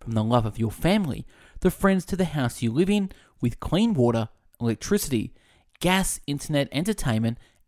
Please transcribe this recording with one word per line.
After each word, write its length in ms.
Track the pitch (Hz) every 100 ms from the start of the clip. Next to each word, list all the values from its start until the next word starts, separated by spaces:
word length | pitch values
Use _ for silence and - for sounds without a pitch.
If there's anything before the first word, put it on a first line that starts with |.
from 120 | 113
the 120 | 110
love 200 | 110 123
of 140 | 110 113
your 120 | 113
family, 560 | - 160 214 160 98 - - - -
the 100 | 185
friends 340 | - 196 190 -
to 100 | 185
the 100 | 170
house 340 | 147 120 -
you 100 | 117
live 200 | 127 190
in, 200 | 208 190 - _ _
with 200 | 120 -
clean 340 | - 165 233
water, 340 | 160 120 113 107 - _ _
electricity, 720 | 117 107 - 202 - 117 - - _ _ _ _
gas, 400 | 175 185 175 - -
internet, 420 | 143 - 147 139
entertainment, 640 | 139 190 208 135 110 117 117 - _